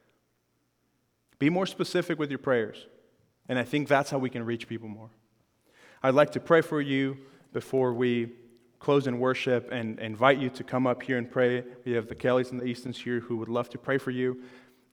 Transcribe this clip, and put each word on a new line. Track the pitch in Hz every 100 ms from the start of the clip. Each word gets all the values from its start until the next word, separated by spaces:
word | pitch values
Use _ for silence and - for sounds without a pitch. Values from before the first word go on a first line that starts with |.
| _ _ _ _ _ _ _ _ _ _ _ _ _ -
Be | 139
more | 175 185
specific | - 156 180 175 156
with | 147
your | 131
prayers, | - 123 110 - - - _ _ _ _ -
and | 127
I |
think | 120 147 143
that's | 143 -
how | 139
we | 127
can | 120 113
reach | 117 -
people | 113 110
more. | 107 110 _ _ _ _ _ _ _ - -
I'd | 131 131
like | 147
to | 135
pray | - 165
for | 156 151
you | 143 135 135 135 - - _
before | - - 131 127
we | 120 123 120 117 117 - _ _ _
close | - 143 131
in | 123
worship | 127 127 - 123 117
and | 120 113 110
invite | 110 107 127 139
you | 127
to | -
come | 123 127 127
up | 123
here | - 127
and | 117
pray. | 139 123 123 123 - 127
We |
have | 117 110
the | 113
Kellys | 127 127 123
and | 127
the | 127
Eastons | 117 127 117
here | 123 120
who | 117 117
would | 113
love | 120 123
to | 127
pray | - 135
for | 131
you. | 123 127 127 - - - _ _